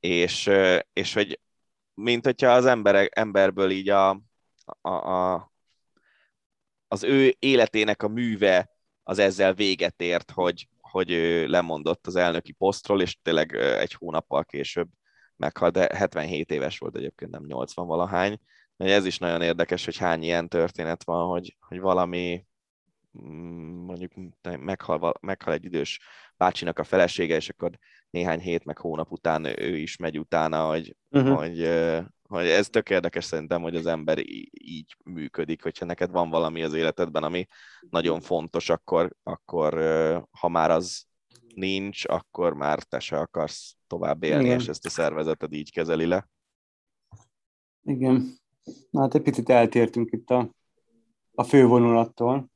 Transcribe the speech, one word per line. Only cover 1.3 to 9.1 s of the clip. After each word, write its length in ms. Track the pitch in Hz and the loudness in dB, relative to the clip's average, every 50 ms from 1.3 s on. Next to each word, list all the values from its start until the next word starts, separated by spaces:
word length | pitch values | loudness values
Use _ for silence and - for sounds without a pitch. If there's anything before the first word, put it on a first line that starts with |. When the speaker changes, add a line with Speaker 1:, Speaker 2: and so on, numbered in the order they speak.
| 76 - _ _ _ _ _ _ _ _ _ _ _ | -4 -14 _ _ _ _ _ _ _ _ _ _ _
Speaker 1:
mint 300 | - 104 120 120 117 - | -6 -2 0 0 2 2
hogyha 260 | 135 123 - - 127 | 0 0 4 6 6
az 160 | 120 127 123 | 6 8 6
emberek, 520 | 131 123 113 104 101 98 98 98 - - - | 6 4 4 4 4 6 6 4 4 0 -2
emberből 520 | 110 107 98 98 98 95 92 98 98 95 | -2 0 4 4 4 4 4 2 0 0
így 180 | 95 95 95 98 | 0 0 0 2
a, 320 | 101 98 95 95 98 98 110 _ _ _ _ _ _ _ _ - - _ | 4 4 6 4 2 0 _ _ _ _ _ _ _ _ _ -20 -20 _
a, 100 | _ 90 | _ -6
a, 640 | 92 82 - - 92 90 90 92 90 85 - _ _ _ _ _ _ _ _ _ _ _ _ _ _ _ _ _ _ _ _ _ _ _ _ _ _ _ _ _ | -6 -4 -4 -2 -2 0 0 0 -2 -4 -6 _ _ _ _ _ _ _ _ _ _ _ _ _ _ _ _ _ _ _ _ _ _ _ _ _ _ _ _ _
az 140 | 95 98 | -10 -4
ő 320 | 113 123 139 135 135 131 - _ | 0 2 4 6 4 4 4 _
életének 640 | - 135 135 123 113 104 - 110 107 104 104 _ | 0 2 4 4 4 4 2 0 0 0 0 _
a 60 | - 104 | -4 -6
műve 600 | 107 120 123 117 110 95 104 98 92 90 92 _ _ _ _ _ _ _ | -4 -2 -4 -4 -2 2 2 4 4 4 2 _ _ _ _ _ _ _
az 160 | _ - | _ -6